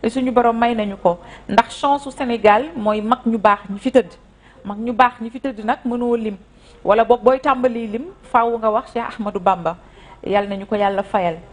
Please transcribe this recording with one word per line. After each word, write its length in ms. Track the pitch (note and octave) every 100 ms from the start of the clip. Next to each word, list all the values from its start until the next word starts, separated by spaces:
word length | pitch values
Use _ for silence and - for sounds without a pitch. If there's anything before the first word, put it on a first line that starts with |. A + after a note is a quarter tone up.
| A#3
suñu 220 | C4 B3+
borom 260 | A#3+ A#3+ A#3
may 180 | A#3+ A3+
nañu 220 | G#3 G3
ko. 220 | F3+ F3 - - -
Ndax 300 | G3+ - -
chance 240 | C#4+ C#4+
su 80 | C#4
Sénégal 540 | - B3+ A#3 G#3 G#3 D4+ E4
mooy 260 | G#3 G#3+
mag 180 | G#3+ B3 A#3
ñu 120 | A3+
baax 220 | G#3 G3+ -
ñi 100 | G3+
fi 120 | C4
tëdd. 200 | B3 F3 - _ _ - -
Mag 140 | G3+ G3+
ñu 140 | A#3
baax 280 | A3+ B3 -
ñi 80 | A3+
fi 100 | B3
tëdd 240 | C#4 G#3+ G#3+
nag 140 | D4 B3
mënoo 300 | A#3+ A#3+ A#3
lim, 220 | G#3+ G3 - - - -
wala 200 | - G#3
boog 180 | A3+ A#3+
booy 160 | G#3+ C4
tàmbali 480 | D4 C4 B3 A#3 A3+
lim, 180 | A3 E4+ -
faaw 340 | - A#3+ A#3 A#3
nga 120 | A3
wax 220 | G#3+ -
Cheikh 100 | A#3 A#3
Ahmadou 320 | - G3+ G3
Bamba. 340 | F3+ F3+ F3 F3+ - - - -
Yàlla 260 | - G3+ G3+
nañu 160 | G3 G3
ko 100 | G#3+
Yàlla 280 | G3+ G3
fayal. 340 | G3+ G#3 F3 D#3+ -